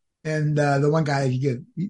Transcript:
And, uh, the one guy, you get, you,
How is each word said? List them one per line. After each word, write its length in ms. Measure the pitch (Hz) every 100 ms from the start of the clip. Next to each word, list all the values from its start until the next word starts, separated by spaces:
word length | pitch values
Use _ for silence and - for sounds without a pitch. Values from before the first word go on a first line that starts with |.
| _ _
And, 340 | 156 156 151 147
uh, 220 | 147 139
the 100 | 147
one 140 | 160
guy, 220 | 147 139 139
you 140 | 127
get, 180 | 139 123 170 -
you, 140 | 190